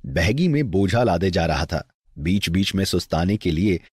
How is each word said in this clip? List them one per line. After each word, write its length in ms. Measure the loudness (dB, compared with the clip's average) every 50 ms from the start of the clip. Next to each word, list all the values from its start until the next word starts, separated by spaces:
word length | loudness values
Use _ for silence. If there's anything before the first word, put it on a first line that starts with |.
| -10
बहगी 420 | -4 -2 0 0 0 2 2 2 2
में 220 | 2 0 0 0
बोझा 320 | 2 0 2 2 2 2
लादे 280 | 2 2 2 2 0 0
जा 160 | 0 0 0
रहा 200 | 0 0 -2 -2
था। 220 | -2 -4 -6 -6 _ _ _ _ _ -14 -6
बीच-बीच 560 | -2 0 0 0 0 0 0 0 0 0 0
में 100 | -2 -2
सुस्ताने 520 | 0 -2 -2 -2 _ -2 0 0 0 0
के 140 | 0 -2 -2
लिए 300 | 0 0 0 0 0 -2 -4 -12